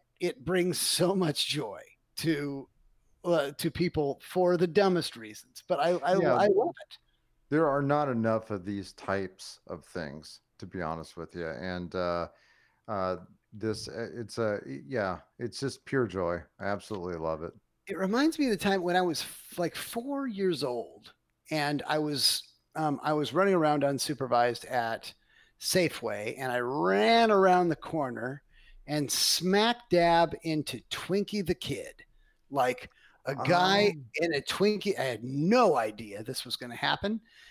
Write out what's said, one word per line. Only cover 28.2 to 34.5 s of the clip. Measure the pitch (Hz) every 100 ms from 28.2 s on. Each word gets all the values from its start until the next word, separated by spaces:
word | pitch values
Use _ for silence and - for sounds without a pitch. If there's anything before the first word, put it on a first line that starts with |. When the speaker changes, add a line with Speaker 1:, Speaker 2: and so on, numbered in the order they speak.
| 120 139 - - - - -
Speaker 1:
and | 151 139
smack | - - - 175 202 220 233 -
dab | 175 170 170 165 -
into | 165 156 139 120 -
Twinkie | - - 196 202 208 170
the | 175
Kid, | - 120 85 - - _ _ _ _
like, | 139 127 127 - _ _ _ -
a | 139
guy | 135 175 185 202 208 160
Speaker 2:
Oh. | 127 - 170
Speaker 1:
in | 151
a |
Twinkie. | -